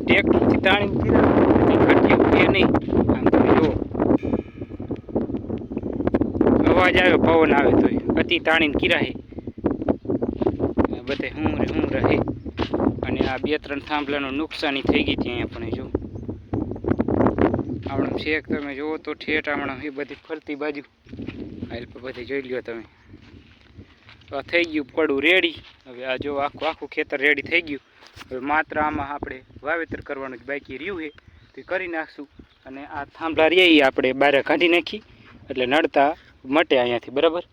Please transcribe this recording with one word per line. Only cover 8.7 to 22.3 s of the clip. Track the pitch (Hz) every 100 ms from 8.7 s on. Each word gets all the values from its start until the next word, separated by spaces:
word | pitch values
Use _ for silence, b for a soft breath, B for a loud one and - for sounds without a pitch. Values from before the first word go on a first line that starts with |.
| 127
કીધા | - 165 139
છે. | - - - - - - - - - - - - - - - - -
અને | - - -
બધે | 139 135
હું | 135 156 151
રે, | -
હું | 156 143
રહે. | 135 - - - - - - - - - - 120
અને | 123 135
આ | 131
બે | 143 151
ત્રણ | - 143
થાંભલાનો | - 151 143 143 139
નુકસાની | 135 156 - 160 139
થઈ | 131 147
ગઈ | 147 135
હતી | 123
અહીંયા | 120 110
પણ, | 117 117 120
જો | 127 - - - - - - - - - - - - - - - - - - - -
આમણો | 135 135 -
શેક | 151 156 -
તમે | 156 143 135
જુઓ | 151 156
તો | -
ઠેઠ | 151 - 156 151
આમણો | 143 139 135
એ | 147
બધી | 135 143 143 _
ફરતી | 160 - 147
બાજુ, | 151 143 - _ _ - - - - - -
આ | 117 120 120
બધે | 123 123
જોઈ | 120